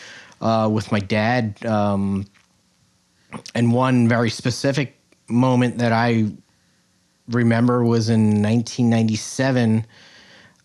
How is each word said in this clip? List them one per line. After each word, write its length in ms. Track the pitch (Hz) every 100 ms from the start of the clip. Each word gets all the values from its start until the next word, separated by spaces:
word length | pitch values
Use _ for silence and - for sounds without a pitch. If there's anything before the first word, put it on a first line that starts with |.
| - - - -
uh, 280 | 113 113 110
with 220 | 110 101
my 80 | 107
dad. 680 | 98 107 110 127 107 101
Um, 600 | 117 107 104 98 98 98 98 _ _ _ _ _ _ _ _ _ _ - -
and 180 | 117 117
one 360 | 120 131 127 117
very 220 | 117 117
specific 640 | - 127 - 139 135 135 _ _ _ -
moment 500 | 117 131 123 123 113
that 140 | 120
I 400 | 113 120 113 107 76 _ _ _ _ _ _ _ _ -
remember 560 | 120 117 113 123 123
was 240 | 117 117 110
in 320 | 113 107 107
nineteen 480 | 104 117 117 - 117
ninety-seven, 960 | 117 110 107 - - 135 127 117 110 110 - - - - - - _